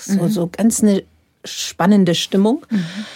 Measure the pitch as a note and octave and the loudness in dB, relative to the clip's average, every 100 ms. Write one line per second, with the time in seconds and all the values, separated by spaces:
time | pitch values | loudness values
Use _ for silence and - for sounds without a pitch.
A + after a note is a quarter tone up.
0 | - G3 F3 G#3 E3+ - A3+ - G#3 G3 | -4 -2 0 -2 -4 0 0 2 2 2
1 | - _ _ _ - - - - E3+ G#3 | -2 _ _ _ -16 -12 -10 -2 2 4
2 | F3+ E3+ - G3 G#3 D4+ - G#3+ E3 F#3+ | 4 0 0 0 2 0 -2 -4 -4 -8
3 | G#3+ | -14